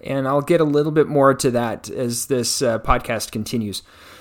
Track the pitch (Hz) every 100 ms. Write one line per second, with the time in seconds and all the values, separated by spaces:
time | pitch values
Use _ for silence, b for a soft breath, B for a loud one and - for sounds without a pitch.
0 | - 139 135 143 139 170 156 147 151 156
1 | - 147 135 131 139 120 117 107 107 -
2 | 123 120 - 127 117 - 127 113 - 123
3 | - 110 - 110 104 120 104 95 B B
4 | B B